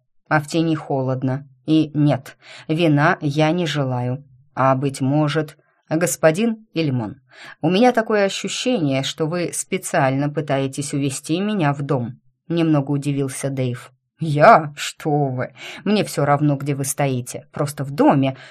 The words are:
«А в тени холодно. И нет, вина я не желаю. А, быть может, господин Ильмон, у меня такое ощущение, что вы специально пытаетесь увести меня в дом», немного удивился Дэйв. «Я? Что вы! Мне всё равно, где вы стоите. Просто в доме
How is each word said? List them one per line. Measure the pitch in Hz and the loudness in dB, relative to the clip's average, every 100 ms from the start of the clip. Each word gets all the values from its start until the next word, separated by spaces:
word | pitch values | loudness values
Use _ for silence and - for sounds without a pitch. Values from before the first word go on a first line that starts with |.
| _ _ - | _ _ -2
«А | 151 | -2
в | 147 | 0
тени | 165 165 | 0 0
холодно. | 151 - 139 127 131 131 135 - _ | -2 -2 -4 -2 -2 -2 -4 -8 _
И | - 156 151 | 0 2 2
нет, | 147 147 127 - - - - - | 2 2 2 -4 -20 -20 -12 -4
вина | 156 165 143 160 185 | 0 4 4 4 2
я | 151 147 156 | -2 0 2
не | 180 | 0
желаю. | 165 147 131 123 123 131 - _ _ | -2 -2 -2 -2 -4 -6 -10 _ _
А, | 123 135 | 0 2
быть | 131 143 139 | 2 0 -2
может, | 131 147 151 156 156 - _ _ - | 0 2 2 0 -4 -10 _ _ -6
господин | 160 170 - 160 165 233 220 - | -2 -2 2 2 2 0 -4 -6
Ильмон, | 165 151 127 107 - _ - - - | -4 -2 -2 -4 -10 _ -20 -20 -4
у | 156 | 0
меня | 190 247 | 4 4
такое | 240 220 214 | 4 0 2
ощущение, | 196 - 196 - 247 233 143 135 | 0 -2 -8 -4 -2 0 0 0
что | 131 - | -2 -4
вы | 156 180 165 | -4 -2 -4
специально | - - 180 - 170 131 135 147 | -6 -6 -6 -2 0 2 2 -2
пытаетесь | 151 147 139 135 135 135 | -2 -2 -2 -2 -4 -6
увести | 143 139 131 - 170 | -4 -4 -4 -4 -2
меня | 208 208 147 | -2 0 0
в | 147 | 0
дом», | 143 139 117 - _ _ - | -2 -2 -4 -10 _ _ -4
немного | 170 165 147 139 | 0 2 2 2
удивился | 143 139 139 135 - 139 | -2 -2 -2 -4 -4 -6
Дэйв. | 135 127 120 - _ _ - | -2 -4 -6 -12 _ _ -8
«Я? | 160 143 185 190 151 | -2 6 8 8 4
Что | 147 - - 160 147 139 | -8 -10 -8 -4 -2 -2
вы! | 127 113 - - - | -4 -8 -10 -18 -6
Мне | 196 208 | -2 0
всё | 156 - | 0 0
равно, | 143 143 147 135 | 2 2 2 0
где | 139 | -2
вы | 135 | -4
стоите. | 139 - 139 123 123 - - | -4 -2 -2 -2 -6 -12 -10
Просто | - 147 - | -6 -6 -6
в | 139 | -4
доме | 143 285 147 135 135 - | 2 4 4 2 -2 -14